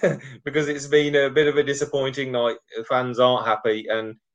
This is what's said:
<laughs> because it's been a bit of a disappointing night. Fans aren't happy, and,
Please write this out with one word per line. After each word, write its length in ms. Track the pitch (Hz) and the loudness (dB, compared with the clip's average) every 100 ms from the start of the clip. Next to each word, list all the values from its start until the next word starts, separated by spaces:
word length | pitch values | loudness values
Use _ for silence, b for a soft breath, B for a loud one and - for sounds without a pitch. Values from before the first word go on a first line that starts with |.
<laughs> 420 | 185 147 135 127 | -2 -2 -8 -14
because 240 | 143 143 147 | -6 -4 -2
it's 180 | 143 139 | -4 2
been 280 | 147 147 143 | 2 4 2
a 140 | 139 | 2
bit 180 | 139 147 | 2 2
of 100 | 143 | 2
a 60 | |
disappointing 680 | 139 139 143 143 135 135 131 | 0 -2 -2 -2 -2 -4 -4
night. 260 | 123 120 113 _ 113 113 | -2 -2 -2 _ -10 -2
Fans 300 | 131 127 120 | -2 0 2
aren't 260 | 123 123 110 | 4 4 0
happy, 420 | 110 113 110 110 | 0 0 -2 -2
and, 260 | 110 110 110 _ | -4 -4 -12 _